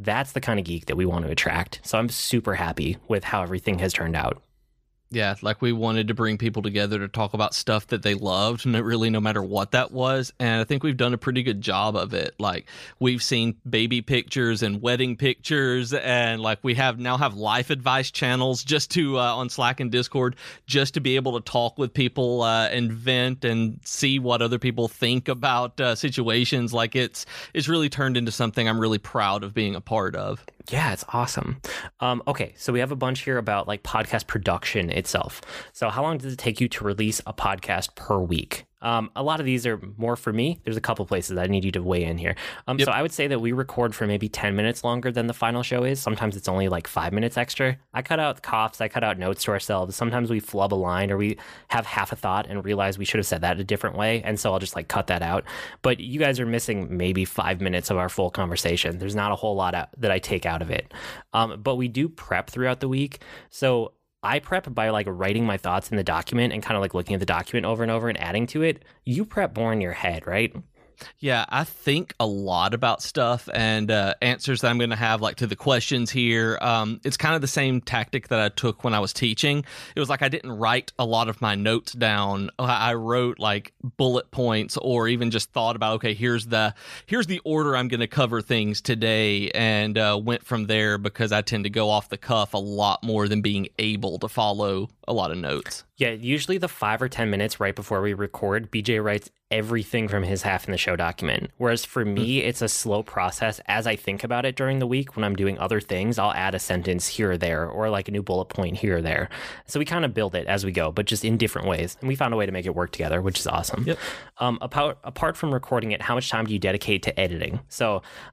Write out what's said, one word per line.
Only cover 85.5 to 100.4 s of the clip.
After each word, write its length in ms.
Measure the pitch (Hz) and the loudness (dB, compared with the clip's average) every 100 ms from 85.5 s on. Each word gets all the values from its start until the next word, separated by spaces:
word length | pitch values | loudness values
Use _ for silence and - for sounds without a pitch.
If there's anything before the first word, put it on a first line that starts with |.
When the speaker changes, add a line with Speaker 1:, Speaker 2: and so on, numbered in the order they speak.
Speaker 2:
thought 220 | - 113 117 | 0 0 0
about, 200 | 110 110 | 0 0
"Okay, 180 | 117 | -2
here's 320 | 101 120 117 110 | 0 0 0 0
the, 300 | 113 107 - - - - | 2 2 -2 -16 -14 -4
here's 180 | 233 175 | -2 0
the 160 | 185 | -2
order 320 | 160 156 147 131 | 0 0 2 2
I'm 120 | 127 | 0
gonna 180 | 120 117 | 0 0
cover 340 | 147 123 117 | 2 2 2
things 400 | - 117 104 104 | 0 0 0 -2
today," 680 | - 113 110 110 107 101 101 - | -2 0 2 4 4 2 0 2
and, 420 | 113 107 107 107 | 2 2 2 2
uh, 220 | 107 104 | 2 2
went 240 | 110 120 - | 0 -2 -2
from 220 | 117 107 | -2 2
there 320 | 110 107 104 | 2 2 2
because 320 | 101 - 113 | -2 -2 2
I 100 | 104 | 2
tend 220 | 104 110 | 0 -2
to 80 | 101 | 0
go 180 | 104 107 | 0 2
off 200 | 107 - | 2 0
the 80 | 98 | -8
cuff 360 | - 113 101 | 0 0 2
a 60 | 104 | -2
lot 440 | 101 101 101 - | -2 2 2 2
more 240 | 117 110 104 | 0 2 2
than 140 | 107 | 2
being 280 | 104 101 98 - | 2 0 -4 -2
able 400 | 110 104 107 82 | -2 0 -2 -4
to 80 | 113 | -4
follow 640 | - 107 101 104 95 104 _ - | 0 2 2 0 0 -4 _ -2
a 60 | |
lot 180 | 113 85 | 0 0
of 60 | 87 | -2
notes. 460 | 76 71 - - - - | -2 -2 -4 -12 -12 -2
Speaker 1:
Yeah, 140 | 123 | -2
usually 480 | 110 120 147 139 190 | -2 -2 -2 -2 -2
the 80 | 175 | -4
five 340 | - 107 110 | -2 -2 0
or 80 | 127 | -2
ten 220 | - 113 | -2 0
minutes 280 | 101 107 - | 2 0 0
right 160 | 98 98 | -2 -2
before 260 | 98 101 | -2 0
we 120 | 101 | 0
record, 560 | 98 101 - 101 104 110 | -2 -4 -4 -2 -2 -2
B 140 | 113 | -4
J 160 | 104 110 | 0 0
writes 320 | 107 104 - _ - | 2 -2 -4 _ -2
everything 560 | 110 107 117 101 120 107 | -2 0 -2 0 -2 0
from 160 | 101 | 0
his 200 | 95 98 | 0 0